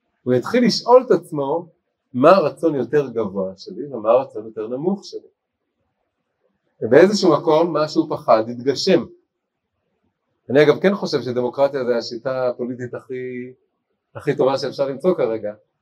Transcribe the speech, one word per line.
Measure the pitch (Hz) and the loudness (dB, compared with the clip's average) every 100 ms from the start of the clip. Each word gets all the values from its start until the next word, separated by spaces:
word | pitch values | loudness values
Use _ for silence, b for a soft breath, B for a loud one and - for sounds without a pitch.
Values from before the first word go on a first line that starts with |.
| _ _ | _ _
הוא | 123 | -2
יתחיל | 123 - 240 233 | 0 0 0 2
לשאול | - - 254 254 | 0 6 6 6
את | |
עצמו, | 175 - 147 139 165 170 _ _ _ _ | 0 0 -6 -4 -4 -8 _ _ _ _
מה | 123 151 | 4 6
הרצון | 190 147 - 165 143 | 6 4 -2 -2 -2
יותר | 117 151 135 | -2 -2 -2
גבוה | 113 101 98 95 95 | -4 -6 -6 -8 -10
שלי, | - 92 143 | -16 -14 -12
ומה | 120 107 | -4 2
הרצון | 170 - 107 113 | 2 2 -10 -12
יותר | 110 107 | -10 -8
נמוך | 131 170 202 - | -4 -4 -4 -8
שלי. | 107 _ _ _ _ _ _ _ _ _ _ _ _ _ _ _ - | -18 _ _ _ _ _ _ _ _ _ _ _ _ _ _ _ -8
ובאיזשהו | 110 139 190 208 180 | 4 6 6 4 2
מקום, | 143 156 156 175 | 2 2 2 2
מה | 151 151 | -2 -2
שהוא | 165 156 | -2 -4
פחד, | 143 - 110 113 | -2 2 2 0
התגשם. | 120 131 131 190 165 101 - _ _ _ _ _ _ _ _ _ _ _ _ - | -6 -4 -2 0 0 -2 -16 _ _ _ _ _ _ _ _ _ _ _ _ 0
אני | 131 | 4
אגב | 147 - | 4 4
כן | 185 196 | 2 0
חושב | 175 139 | -4 -6
שדמוקרטיה | 123 123 123 139 139 139 123 | -4 -4 -4 0 0 0 -2
זה | 117 | -2
השיטה | 110 120 135 131 123 | -4 -8 -6 -4 -4
הפוליטית | 123 123 123 123 | -4 -8 -8 -10
הכי, | 127 - 127 127 123 127 - _ _ _ _ _ 120 | -12 -12 -12 -10 -12 -14 -18 _ _ _ _ _ -10
הכי | 147 135 | -4 0
טובה | 135 135 | 0 0
שאפשר | 135 135 135 | -6 -4 -6
למצוא | 131 185 170 | -2 -2 0
כרגע, | 117 110 104 104 _ _ | -2 -4 -8 -12 _ _